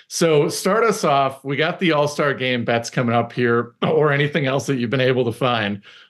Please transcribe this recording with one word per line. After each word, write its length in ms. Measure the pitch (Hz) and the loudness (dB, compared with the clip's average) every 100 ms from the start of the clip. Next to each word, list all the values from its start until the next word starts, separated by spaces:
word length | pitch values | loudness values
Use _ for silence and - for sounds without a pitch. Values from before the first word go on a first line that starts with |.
| - | -12
So 420 | - 165 147 170 | -2 2 4 2
start 340 | - 185 214 | -2 0 2
us 220 | 226 208 160 | 2 0 2
off. 360 | 139 135 - 139 | 2 0 -4 -6
We 100 | 139 | -2
got 240 | 160 180 | -2 0
the 140 | 165 | 0
All-Star 400 | 147 147 - 147 | 2 0 0 -2
Game 320 | 120 127 123 117 | 0 -2 -2 0
bets 240 | 117 - | -2 -2
coming 260 | 139 117 117 | -2 0 0
up 160 | 117 | -2
here, 440 | - 120 117 120 - | 0 2 2 -2 -4
or 300 | 165 156 151 | 0 2 2
anything 340 | 139 147 165 131 | 2 0 0 -2
else 200 | 135 139 | -2 -2
that 100 | 131 | -2
you've 140 | 120 | -2
been 100 | 131 | 0
able 240 | 127 127 | 2 2
to 80 | 120 | 0
find. 500 | 110 127 120 101 101 - - | -2 -2 0 -2 -6 -10 -20